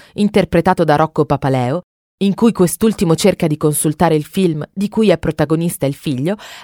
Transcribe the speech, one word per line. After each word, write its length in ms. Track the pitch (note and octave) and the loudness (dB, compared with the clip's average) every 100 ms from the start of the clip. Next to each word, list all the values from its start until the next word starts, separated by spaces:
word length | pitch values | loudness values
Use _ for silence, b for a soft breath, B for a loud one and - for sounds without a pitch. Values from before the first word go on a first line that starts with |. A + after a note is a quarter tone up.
| B | B
interpretato 680 | - G#3 G#3 F#3+ F3 F3+ F#3 | -2 0 2 2 2 2 2
da 120 | D#3+ D3 | 2 2
Rocco 300 | D#3 - D3 | 2 0 -2
Papaleo, 580 | C#3 C#3+ C3 B2 D#3 - _ _ _ | 0 0 0 -2 -4 -8 _ _ _
in 100 | G3 | -2
cui 180 | F#3+ A3+ | 2 0
quest'ultimo 640 | - F3 - A3+ G#3 F3 | 2 0 2 -2 0 0
cerca 320 | D#3+ G3+ F3 E3+ | 2 2 2 -2
di 100 | D3+ | 0
consultare 600 | D#3 D3 D#3+ D3+ E3+ D#3 | -2 0 -2 0 2 0
il 80 | |
film 440 | D3 - F#3 D3+ - | -2 -2 -2 -2 -8
di 160 | - G3+ | -6 -4
cui 200 | - A3 | 0 2
è 100 | E3 | 2
protagonista 680 | F3 D#3 D3 D#3+ E3+ - C#3 | 0 -2 0 0 -2 -2 -4
il 80 | |
figlio, 440 | C#3 - B2+ D3 G#3 B B | -4 -6 -4 -4 -6 B B